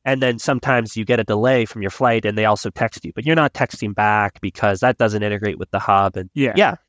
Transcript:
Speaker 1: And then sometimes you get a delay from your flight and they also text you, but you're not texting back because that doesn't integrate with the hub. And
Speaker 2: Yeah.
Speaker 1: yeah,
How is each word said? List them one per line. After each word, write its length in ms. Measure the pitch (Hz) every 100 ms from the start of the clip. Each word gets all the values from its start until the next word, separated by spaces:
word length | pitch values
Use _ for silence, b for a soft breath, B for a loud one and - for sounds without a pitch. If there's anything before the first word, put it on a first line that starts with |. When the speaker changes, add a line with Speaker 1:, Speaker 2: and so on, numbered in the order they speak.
Speaker 1:
And 160 | 131 131
then 180 | 131 117
sometimes 580 | - 127 - 123 113 113
you 80 | 104
get 140 | 120
a 40 |
delay 420 | 107 107 123 131 110
from 160 | 117
your 80 | 95
flight 340 | - 127 117 104
and 100 | 107
they 100 | 107
also 260 | 104 110
text 340 | - 117 - -
you, 60 |
but 100 | -
you're 120 | 135 160
not 180 | 147
texting 400 | - 127 - 104
back 480 | 101 107 107 101 -
because 380 | 101 - 107 95
that 180 | 127 120
doesn't 240 | 113 104
integrate 380 | 104 104 104 82
with 100 | 90
the 80 | 98
hub. 380 | - 98 98 95
And 120 | 92
Speaker 2:
Yeah. 200 | - 131 104
Speaker 1:
yeah, 200 | 190 90